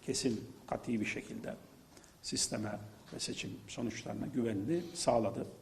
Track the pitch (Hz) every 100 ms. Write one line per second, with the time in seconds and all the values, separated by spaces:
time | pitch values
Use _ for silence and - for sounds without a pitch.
0 | - - 135 110 - - - 117 - 117
1 | 104 - - 110 - 107 - - - -
2 | - - - 131 - 117 107 107 107 -
3 | - - - - - - - - 120 113
4 | - 107 117 131 117 101 107 170 170 -
5 | - 120 104 95 - -